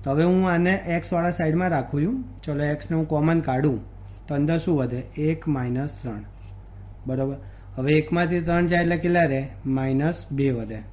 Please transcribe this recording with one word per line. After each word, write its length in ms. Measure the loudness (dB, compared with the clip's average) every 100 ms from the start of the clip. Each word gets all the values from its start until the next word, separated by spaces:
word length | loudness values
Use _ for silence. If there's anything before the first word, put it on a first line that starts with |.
તો 80 | 0
હવે 120 | 2
હું 280 | 4 4 4
આને 200 | 4 4
એક્સવાળા 600 | 2 0 -2 0 0 0
સાઈડમાં 380 | 0 0 2 2
રાખું 320 | 0 0 0
છું. 200 | 0 -2 -6 -10
ચલો, 200 | -6 -2
એક્સને 340 | 0 -2 -2 -2
હું 100 | 0
કોમન 320 | 2 4 2
કાઢું 400 | 2 2 2 0 -6 -16 -16 -16 -4
તો 80 | 0
અંદર 220 | 2 2
શું 200 | 2 2
વધે? 200 | 0 -4 -8 -2
એક 300 | -2 0 -2
માઇનસ 540 | -2 0 -2 -4 -6
ત્રણ, 220 | -8 -8 -12 -16 -16 -16 -16 -18 -16 -12 -4
બરોબર? 280 | -2 -2 -4 -10 -16 -14 -4
હવે 160 | 4
એકમાંથી 500 | 4 4 2 2 0
ત્રણ 260 | 2 2 4
જાય 140 | 4
એટલે 160 | 2 2
કેટલા 260 | 2 4
રહે? 260 | 4 2 -4 -6 -2
માઇનસ 600 | 0 2 2 2 -2 -6
બે 200 | 0 2
વધે 300 | 0 -4 -10 -12